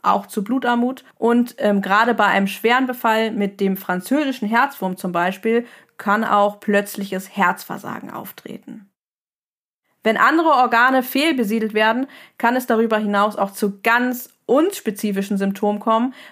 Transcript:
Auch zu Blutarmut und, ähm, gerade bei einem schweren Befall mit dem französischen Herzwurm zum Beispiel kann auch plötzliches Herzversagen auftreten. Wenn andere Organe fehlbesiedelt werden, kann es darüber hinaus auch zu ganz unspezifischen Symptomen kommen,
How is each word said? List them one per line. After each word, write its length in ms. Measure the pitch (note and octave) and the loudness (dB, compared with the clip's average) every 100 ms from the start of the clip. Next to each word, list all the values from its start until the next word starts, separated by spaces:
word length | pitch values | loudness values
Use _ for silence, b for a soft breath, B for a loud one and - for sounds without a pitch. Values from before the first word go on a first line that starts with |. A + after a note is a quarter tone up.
Auch 260 | F#3+ G3+ - | 0 0 -2
zu 160 | A3 | -8
Blutarmut 600 | G3+ C4 A#3+ A#3+ B3 C4 b b | -4 -4 0 0 -2 -4 b b
und, 380 | A3+ A#3+ A#3+ - | 2 2 0 0
ähm, 220 | G#3+ G3+ | 0 0
gerade 320 | G3 G#3 A#3 | 2 2 2
bei 120 | A3+ G#3 | 2 2
einem 220 | G3 G3 | 2 0
schweren 400 | - A3+ B3 B3+ | -2 0 2 0
Befall 440 | B3 A3+ A3 A3 | -2 0 0 0
mit 300 | G3+ G3+ G3+ | -2 -4 -2
dem 160 | G3 F#3+ | -2 -2
französischen 720 | - F3+ - C#4+ C#4 C4 G#3 | -4 -6 -2 -2 -2 -4 0
Herzwurm 480 | A3+ C4+ - F#3+ F#3 | 0 0 -2 -8 -6
zum 160 | F#3 | -4
Beispiel 520 | E3+ F3 G3 A3+ A#3 A#3+ B B - | -2 -2 -2 0 0 -2 B B -8
kann 280 | G#3 G#3 A3 | -2 0 2
auch 340 | G3+ G3+ G3+ | 2 2 0
plötzliches 800 | - G3+ G3+ - G3 F#3+ F#3+ G3+ | 0 0 0 -8 -8 -8 -8 0
Herzversagen 760 | F3+ F3+ - - - - - | 0 0 -8 -12 -10 -12 -12
auftreten. 760 | - - - - - - G#3+ G3 _ _ _ _ _ _ _ _ _ _ _ | -14 -14 -18 -16 -16 -16 -20 -20 _ _ _ _ _ _ _ _ _ _ _
Wenn 140 | A3 A3 | -2 2
andere 320 | A#3+ D#4+ D#4+ | 4 4 2
Organe 520 | C4 A#3+ A#3 B3+ C4 | 2 4 4 4 2
fehlbesiedelt 720 | B3+ C4+ D#4+ C4 G3+ A3+ G#3+ | 0 0 0 0 0 -2 -2
werden, 340 | G#3+ A3 A#3+ C4+ B B B | 0 0 0 -4 B B B
kann 180 | A#3 B3+ | 0 0
es 120 | B3 | 0
darüber 300 | A3+ A3+ G#3+ | 0 2 0
hinaus 400 | G#3 G3+ G#3+ G#3 | 0 2 0 0
auch 140 | G3 | -4
zu 300 | - G3+ G3+ | -2 -4 -2
ganz 480 | A#3 A#3+ B3 B3 - _ - | 0 2 0 -4 -12 _ 0
unspezifischen 920 | C4 F4+ - - G3+ G#3 G3 G3 G3 | 2 2 -2 -8 -4 -4 -4 -2 -2
Symptomen 420 | G3 G3 G#3 G#3 | -2 -2 -2 -2
kommen, 340 | A3+ A3 B3+ B B | 0 0 0 B B